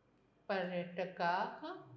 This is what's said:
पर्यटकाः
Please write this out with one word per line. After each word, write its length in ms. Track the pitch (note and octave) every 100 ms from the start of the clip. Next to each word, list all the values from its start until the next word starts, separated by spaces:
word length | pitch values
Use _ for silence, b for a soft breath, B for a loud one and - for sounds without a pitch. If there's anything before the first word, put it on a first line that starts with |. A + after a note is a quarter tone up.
| _ _ _ _ -
पर्यटकाः 1200 | F#3+ F3+ F3 F3 - F3+ - E3+ F#3 A3+ - D#4 F#4+ -